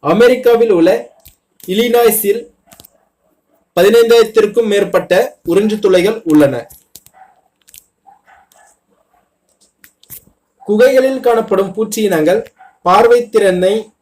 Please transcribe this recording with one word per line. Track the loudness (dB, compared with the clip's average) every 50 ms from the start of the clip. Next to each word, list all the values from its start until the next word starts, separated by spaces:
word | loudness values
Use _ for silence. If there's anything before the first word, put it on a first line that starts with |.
| -4 -2 0
அமெரிக்காவில் | 2 2 2 2 2 0 0 2 2 0 0 0 0
உள்ள | 0 0 0 -2 -6 -12 _ _ _ -20 _ _ _ _ _ _ -12 -8 -4
இலினாய்ஸில் | -4 -2 0 0 2 2 2 0 0 -4 -4 -4 -4 -6 -14 _ _ _ _ -20 _ -20 _ _ _ _ _ _ _ _ _ _ _ _ _ _ _ _ _ _ 0
பதினைந்தாயிரத்திற்கும் | 2 4 4 4 4 4 4 2 2 2 2 0 0 0 0 -2 -2 0
மேற்பட்ட | 0 -2 -2 0 -2 -4 -2 0 0 0 0 -2 -6 _ _ -2
உறிஞ்சு | -2 0 0 0 -4 -2 -2
துளைகள் | 0 2 2 0 0 -4 -4 -4 0
உள்ளன. | 2 2 2 2 0 -4 -10 -14 -20 -20 _ _ _ -20 _ _ _ _ -20 _ _ _ _ _ _ _ _ _ _ -20 _ _ _ _ _ -20 -20 _ _ _ _ _ _ _ _ _ _ _ _ _ _ _ _ _ _ _ _ _ _ _ _ _ _ _ _ _ _ _ _ _ _ _ _ _ _ _ -20 -20 _ _ _ _ _ _ _ _ -6 -4
குகைகளில் | 0 2 2 2 2 0 -2 -2 -4 -4 -4
காணப்படும் | -2 -2 -2 -2 -4 -4 -4 -4 -4 -6
பூச்சி | -8 -8 -8 -6 -6 -4 -2
இனங்கள் | -2 -2 -2 -2 -2 -4 -6 -10 _ _ -20 -20 _ _ _
பார்வை | 0 0 2 2 2 2 0 0 -2 -2
திறனை | 0 0 0 0 0 -2 -2 -2 -4 -8 -12 _ _